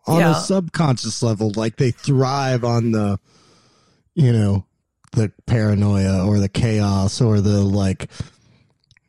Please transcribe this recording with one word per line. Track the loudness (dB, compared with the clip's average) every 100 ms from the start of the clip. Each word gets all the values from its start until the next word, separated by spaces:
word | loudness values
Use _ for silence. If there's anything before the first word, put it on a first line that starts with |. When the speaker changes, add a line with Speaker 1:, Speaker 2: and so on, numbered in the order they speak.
| -2
Speaker 1:
on | 2
Speaker 2:
yeah. | 2
Speaker 1:
a | 2
subconscious | 0 -2 -2 -2 0 0 -4 -4
level, | -2 0 -2
like, | -2 -4 -2
they | -2
thrive | -2 -2 0 0 -2 -2 -2
on | 0 0 0
the, | 0 -2 -4 _ _ _ _ _ _ _ _ _
you | 0 2
know, | 4 2 0 -4 _ _ _ _
the | -4 -4 -4 -4
paranoia | 0 2 2 2 2 0 0 0
or | 0
the | -2
chaos | -2 -2 0 0 0 -2 0
or | 0 2
the, | 2 2
like, | 0 0 -2 -4 -8 -14 -16 _ _ _ _ _ _ _